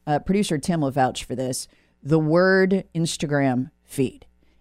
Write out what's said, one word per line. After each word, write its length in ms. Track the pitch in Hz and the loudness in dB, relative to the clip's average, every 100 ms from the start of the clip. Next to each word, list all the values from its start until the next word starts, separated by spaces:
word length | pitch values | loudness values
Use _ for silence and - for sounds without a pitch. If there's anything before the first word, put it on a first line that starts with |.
| 151 | -4
Uh, 140 | 147 | -2
producer 360 | - 202 202 151 | 0 0 0 -2
Tim 240 | - 170 | -2 -2
will 100 | 139 | 0
vouch 320 | 139 127 - | 0 0 -2
for 100 | - | -10
this. 340 | 123 127 131 - _ _ _ | -6 -6 -6 -12 _ _ _
The 160 | 139 160 | 0 0
Word 640 | 151 170 190 190 190 190 - | 4 4 4 4 4 0 -2
Instagram 800 | 160 165 - 151 143 135 123 131 _ | -4 -4 -4 -2 0 0 0 -4 _
feed. 420 | _ - 123 - - _ _ _ | _ -4 -4 -4 -20 _ _ _